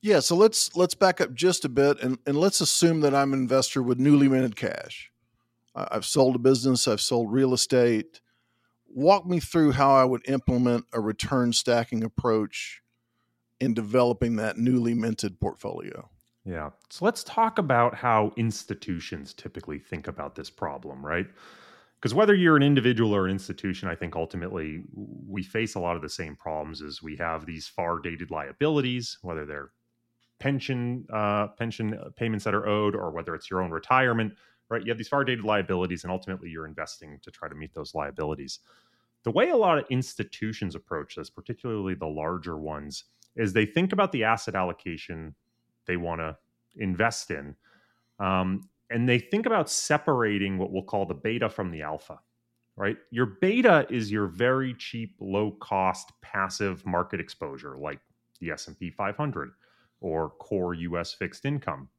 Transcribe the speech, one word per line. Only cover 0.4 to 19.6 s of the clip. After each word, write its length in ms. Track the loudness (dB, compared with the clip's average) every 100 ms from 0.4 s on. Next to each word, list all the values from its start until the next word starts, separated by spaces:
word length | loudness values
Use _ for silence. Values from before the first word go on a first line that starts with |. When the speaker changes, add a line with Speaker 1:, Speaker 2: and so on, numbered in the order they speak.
| 6 6 -2
Speaker 1:
let's 200 | 2 2
back 260 | 4 4 4
up 140 | -2
just 320 | 2 2 2 0
a 20 |
bit 320 | 4 4 4
and, 180 | 0 -4 -2
and 120 | 2
let's 240 | 2 2
assume 400 | 0 4 4 6
that 120 | 4
I'm 200 | 4 2
an 60 | 2
investor 420 | 2 2 2 0
with 160 | 0 4
newly 280 | 6 8 8
minted 300 | 4 2 -2
cash. 560 | -4 -6 -10 -16 -20 _ _ _ _ _ _
I, 120 | -10 -4
I've 160 | -4 -2
sold 280 | 4 4
a 40 | 6
business, 500 | 6 6 4 2 2
I've 120 | 2
sold 300 | 2 0 2
real 220 | 2 4
estate. 720 | 2 4 4 6 4 0 -12 _ _ _ _ _ _ _
Walk 380 | 0 6 6 4
me 120 | -2
through 340 | 0 4 4
how 180 | 6 6
I 140 | 8
would 220 | 6 2 -2
implement 560 | -2 2 2 4 2 0
a 60 | -4
return 520 | -2 -4 -2 2 2
stacking 500 | 2 2 2 2 -2
approach 800 | -4 -2 2 2 0 -6 -12 -14 _ _ _ _ _ _ _ _
in 140 | -2
developing 640 | 0 2 4 4 4 0 0
that 200 | -2 0
newly 380 | 2 2 2
minted 440 | 0 0 -2 -4 -2
portfolio. 720 | -4 -4 -8 -8 -10 -12 -18 _ _ _
Speaker 2:
Yeah. 260 | -10 -8 -8 -12 _
So 160 | -2
let's 180 | 0 0
talk 360 | -6 0 2 2
about 380 | 2 4 4 2
how 360 | 2 4 2 0
institutions 1000 | -2 -2 -8 -10 -6 -8 -6 -12 -12
typically 440 | -16 -14 -14